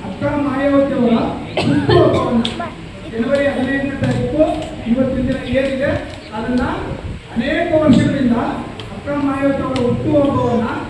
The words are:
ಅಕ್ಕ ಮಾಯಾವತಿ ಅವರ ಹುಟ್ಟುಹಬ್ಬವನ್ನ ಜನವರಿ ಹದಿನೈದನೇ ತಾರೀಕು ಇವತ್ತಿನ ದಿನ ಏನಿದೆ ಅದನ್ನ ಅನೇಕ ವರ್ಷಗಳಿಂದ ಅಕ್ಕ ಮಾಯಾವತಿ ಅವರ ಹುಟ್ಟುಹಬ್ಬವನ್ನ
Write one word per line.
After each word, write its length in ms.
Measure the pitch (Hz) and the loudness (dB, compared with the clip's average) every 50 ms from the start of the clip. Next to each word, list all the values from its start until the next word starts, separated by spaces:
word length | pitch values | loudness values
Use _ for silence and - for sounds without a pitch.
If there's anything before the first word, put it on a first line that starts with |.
| - | -8
ಅಕ್ಕ 200 | - - - 285 285 294 | -10 -8 -4 -2 -2 0
ಮಾಯಾವತಿ 580 | 285 285 269 254 269 285 285 277 277 277 - 262 | 0 0 0 0 0 0 2 4 4 2 2 2
ಅವರ 220 | 254 233 226 233 226 - - - - - - - - | 2 2 4 4 2 2 -2 -4 -6 -8 -6 -4 -2
ಹುಟ್ಟುಹಬ್ಬವನ್ನ 840 | - - 285 285 - - - - - - - - - 240 240 233 226 - - - 226 214 - - - - - - - - | 0 2 2 2 4 4 6 6 6 6 4 2 0 2 0 0 0 0 -4 -6 -8 -8 -8 -12 -14 -14 -14 -12 -12 -10
ಜನವರಿ 360 | 220 226 247 269 277 277 285 277 | -4 -4 0 0 2 2 2 0
ಹದಿನೈದನೇ 480 | 247 233 254 - 277 277 269 285 - - | 0 0 -2 -2 -2 -2 -2 -4 -4 -2
ತಾರೀಕು 400 | 240 254 226 220 - - 285 302 311 339 - - - - - - - 233 | -2 0 0 0 0 -2 2 2 2 2 2 -4 -4 -8 -8 -8 -2 -2
ಇವತ್ತಿನ 380 | 233 262 269 - - 247 247 - | 2 2 2 0 0 0 0 0
ದಿನ 300 | - 185 - 240 247 269 | -2 -2 -2 -2 0 0
ಏನಿದೆ 340 | 277 269 254 240 277 - - - - - - - - - 214 | 0 0 0 0 0 0 -2 -2 -4 -8 -12 -14 -14 -12 -8
ಅದನ್ನ 300 | 220 233 247 247 247 269 302 - - 311 - - - - - - - - - | -8 -4 -2 0 0 0 0 -2 -4 -6 -6 -8 -8 -8 -8 -10 -10 -12 -8
ಅನೇಕ 380 | - - 269 285 320 330 339 349 320 311 | -4 -4 -2 0 0 0 0 2 2 4
ವರ್ಷಗಳಿಂದ 560 | 311 302 - - 285 277 277 269 247 240 233 240 285 - - - - - - - - - | 6 6 6 6 6 4 2 2 2 2 2 0 0 -2 -4 -6 -8 -10 -10 -12 -12 -12
ಅಕ್ಕ 160 | - - - 285 285 | -12 -10 -6 -4 -2
ಮಾಯಾವತಿ 460 | 285 277 277 277 277 277 277 277 269 262 | 0 0 0 0 2 2 0 0 0 -2
ಅವರ 160 | 262 254 254 | -2 -2 0
ಹುಟ್ಟುಹಬ್ಬವನ್ನ 880 | 240 240 240 - - 311 302 294 285 277 262 247 247 240 240 220 220 226 - - - | 0 0 0 0 0 2 2 4 4 4 2 2 0 2 2 2 0 0 -4 -6 -8